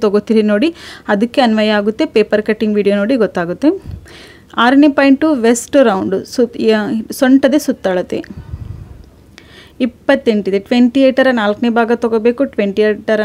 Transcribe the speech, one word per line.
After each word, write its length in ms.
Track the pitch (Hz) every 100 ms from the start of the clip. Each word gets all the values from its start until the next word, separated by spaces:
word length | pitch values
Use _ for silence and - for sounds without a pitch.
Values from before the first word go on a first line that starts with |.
| 208
ತೊಗೋತೀರಿ 380 | 208 - 220 214
ನೋಡಿ, 180 | 208 320 - - - -
ಅದಕ್ಕೆ 280 | 202 233 285 233
ಅನ್ವಯ 240 | 214 214 208
ಆಗುತ್ತೆ. 260 | 208 214 311 220
paper 260 | 208 208 208
cutting 240 | 214 214 208
video 180 | 202 202
ನೋಡಿ, 160 | 208 262 190
ಗೊತ್ತಾಗುತ್ತೆ. 460 | 185 170 175 294 381 - - - - - - - - 233
ಆರನೇ 260 | 277 302 285
ಪಾಯಿಂಟು 280 | 277 269 320 269 226
west 280 | 240 - 285 233
round, 260 | 190 - 190 - -
ಸುತ್-, 260 | 233 - 220
ಯಾ-, 180 | 214 202 220 - -
ಸೊಂಟದ 360 | 254 269 269 294 285
ಸುತ್ತಳತೆ 540 | - 190 180 - - - - - - - - - - - _ - - - - - - 247
ಇಪ್ಪತ್ತೆಂಟಿದೆ. 720 | - - 180 233 214 190 196 -
ಟ್ವೆಂಟಿ 340 | 240 247 277 262
ಏಯ್ಟರ 240 | 262 262 240
ನಾಲ್ಕನೇ 300 | 208 208 240 233
ಭಾಗ 140 | 226 233
ತೊಗೋಬೇಕು. 380 | 233 226 233 240 277 -
ಟ್ವೆಂಟಿ 260 | 202 196 214
ಏಯ್ಟರ 340 | 214 214 214